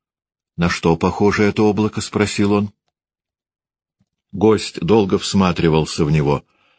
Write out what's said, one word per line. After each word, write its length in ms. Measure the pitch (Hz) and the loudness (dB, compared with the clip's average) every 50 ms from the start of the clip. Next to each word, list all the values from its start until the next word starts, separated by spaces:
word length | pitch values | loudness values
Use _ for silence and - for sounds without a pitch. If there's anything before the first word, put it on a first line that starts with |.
| _ _ _ _ _ _ _ _ _ _ _ | _ _ _ _ _ _ _ _ _ _ _
«На 120 | 85 85 87 | -4 -4 -4
что 280 | - - - 85 82 | -2 0 0 0 0
похоже 460 | - 95 92 - - 104 101 95 110 104 | 2 0 -2 0 0 0 0 2 2 0
это 200 | 104 - - 107 | 0 0 2 0
облако?» — 380 | 107 98 104 107 107 - 110 | 2 2 0 -2 -4 -4 -6
спросил 500 | - - - 104 104 95 - - 101 101 | -8 -4 -2 -2 -2 -2 -2 -2 0 0
он. 220 | 104 104 104 101 - _ _ _ _ _ _ _ _ _ _ _ _ _ _ _ _ _ _ _ _ _ _ _ _ _ _ _ _ _ _ _ - | 0 0 -2 -4 -8 _ _ _ _ _ _ _ _ _ _ _ _ _ _ _ _ _ _ _ _ _ _ _ _ _ _ _ _ _ _ _ -4
Гость 480 | 92 104 110 107 101 - - - - | 2 2 4 4 2 0 -6 -10 -6
долго 360 | - 90 107 113 98 92 101 | -2 2 2 2 2 2 0
всматривался 840 | 92 - - - 98 95 90 82 - 87 80 76 78 76 - - - 82 | -2 -2 -2 0 2 2 2 2 0 0 2 2 2 0 -2 -2 -2 0
в 80 | 73 | 0
него. 320 | 78 78 69 71 71 - - _ _ _ _ _ _ | 0 0 0 0 -2 -4 -6 _ _ _ _ _ _